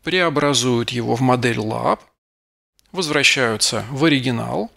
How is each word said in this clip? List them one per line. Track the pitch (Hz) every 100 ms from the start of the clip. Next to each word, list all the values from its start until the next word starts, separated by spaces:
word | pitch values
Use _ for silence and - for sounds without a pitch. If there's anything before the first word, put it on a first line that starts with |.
преобразуют | - 180 170 143 147 131 127 120 113
его | 127 117 117
в |
модель | 127 123 120 113
лап, | 110 117 127 - _ _ _ _ _ _ _ _ _
возвращаются | 180 165 151 135 143 123 107 - 113 107
в | 135 160
оригинал | 139 123 117 113 143 220